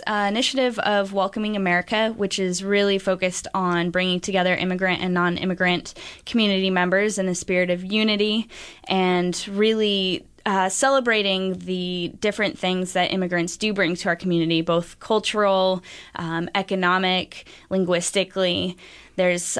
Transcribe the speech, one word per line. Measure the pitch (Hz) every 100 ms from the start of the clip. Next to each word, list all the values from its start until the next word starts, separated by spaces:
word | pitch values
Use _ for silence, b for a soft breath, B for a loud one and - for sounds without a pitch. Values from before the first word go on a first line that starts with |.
| -
an | 208 202
initiative | 214 262 262 254 220
of | - 202 196
Welcoming | 196 185 220 214 208
America, | 190 175 180 220 220 220
which | 202 -
is | 185 180
really | 196 202 202 196
focused | 190 185 180 180 -
on | 190 180 175 175
bringing | 180 180 180
together | 190 190 180 180
immigrant | 185 185 185 175
and | 185
non-immigrant | 180 175 175 185 180 180 175 - - B B -
community | 240 214 190 190
members | 185 180 190 214 196
in | 190
a | 180
spirit | - 180 180
of | 180
unity | 185 214 214 208 214 220 220 B B B -
and | 185 185 180 180 175 -
really, | 202 220 220 214 202 185 180 - - -
uh, | 190 190
celebrating | - 269 269 240 220 196 190 190 180
the | 180 185 180 180 170 -
different | 208 202 202 -
things | 185 185 180
that | 185 180
immigrants | 185 180 175 170 -
do | 220
bring | 202 170 175
to | 196
our | 170
community, | 185 170 165 165
both | 165 170 175 -
cultural, | - 220 208 214 208 190 190 185 B B B -
um, | 165 165 175 202
economic, | 190 190 180 185 185 185 - - - B B
linguistically. | 190 180 175 175 196 185 190 185 175 180 180 B B B -
There's | 180 175 - -